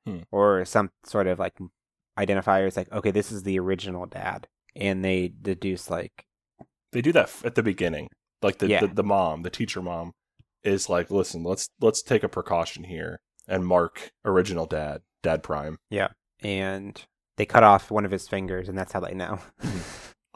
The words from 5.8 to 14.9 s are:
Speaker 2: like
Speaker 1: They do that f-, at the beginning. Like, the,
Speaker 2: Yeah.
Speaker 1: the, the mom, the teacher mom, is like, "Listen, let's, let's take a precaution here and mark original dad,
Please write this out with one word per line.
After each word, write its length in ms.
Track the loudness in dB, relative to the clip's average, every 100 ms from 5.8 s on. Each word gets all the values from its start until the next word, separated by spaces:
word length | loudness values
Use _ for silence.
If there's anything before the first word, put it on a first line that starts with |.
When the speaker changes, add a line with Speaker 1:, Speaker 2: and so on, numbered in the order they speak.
| -6
Speaker 2:
like 360 | -8 -8 -14 _ _ _ _ -20 _ _
Speaker 1:
They 100 | -2
do 100 | 4
that 100 | 4
f-, 200 | 4 0 -2
at 100 | 0
the 80 |
beginning. 460 | 0 0 -2 -2 -8 -16 _ _
Like, 160 | -2 2
the, 80 | 2
Speaker 2:
Yeah. 140 | 4
Speaker 1:
the, 60 | 4
the 160 | 2
mom, 380 | 2 2 2 -2
the 80 | -8
teacher 320 | -6 -6 -6
mom, 320 | -8 -8 -10 -14 _ _ _ _
is 260 | -2 0 0
like, 200 | 0 0
"Listen, 320 | 0 0 -4
let's, 260 | -4 -4 -6 0
let's 220 | 2 2
take 180 | 2 0
a 60 | 0
precaution 540 | -4 -2 -2 -2 -6
here 360 | -12 -10 -10 -12 _ _ -6
and 180 | -2 2
mark 460 | 4 2 -2 -18 -8
original 420 | 0 2 2 -2 -4
dad, 340 | -4 -6